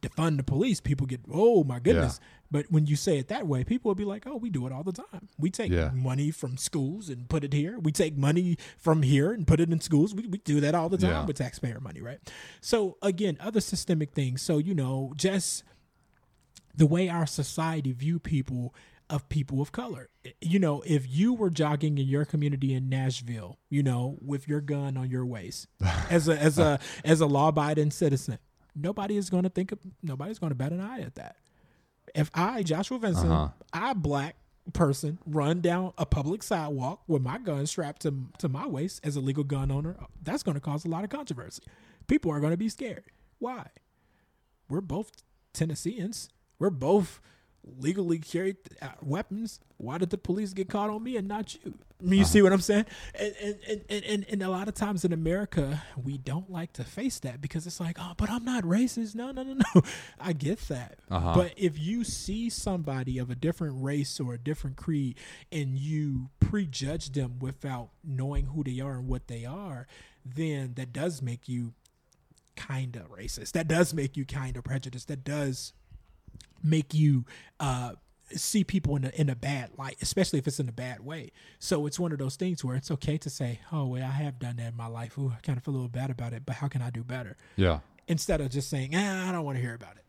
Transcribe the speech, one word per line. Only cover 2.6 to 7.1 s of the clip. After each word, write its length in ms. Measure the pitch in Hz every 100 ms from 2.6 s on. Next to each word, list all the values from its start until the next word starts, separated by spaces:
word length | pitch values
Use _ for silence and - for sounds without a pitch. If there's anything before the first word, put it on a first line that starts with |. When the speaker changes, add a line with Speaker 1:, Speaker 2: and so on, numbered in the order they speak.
| 147
Speaker 1:
when 140 | 156 151
you 100 | 147
say 220 | - 147
it 100 | 131
that 180 | 233 190
way, 160 | 131
people 260 | 135 247 220
will 60 | 196
be 100 | 208
like, 220 | 208 247
"Oh, 100 | 277
we 140 | 233
do 160 | 156 123
it 40 |
all 120 | 131
the 80 | 175
time. 340 | 180 285 180 - -
We 100 | 156
take 220 | - 220
Speaker 2:
Yeah. 180 | 87 78
Speaker 1:
money 360 | 131 127 131 147
from 260 | 160 135 131
schools 520 | - 156 135 190
and 180 | 190